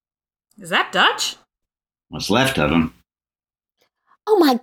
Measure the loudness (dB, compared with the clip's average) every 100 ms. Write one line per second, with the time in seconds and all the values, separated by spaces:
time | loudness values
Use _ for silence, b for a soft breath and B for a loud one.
0 | _ _ _ _ _ -20 -6 -6 -4 0
1 | 0 -2 -8 -10 _ _ _ _ _ _
2 | _ -10 -2 0 0 0 0 0 -2 -8
3 | _ _ _ _ _ _ _ _ _ _
4 | _ _ 0 4 4 2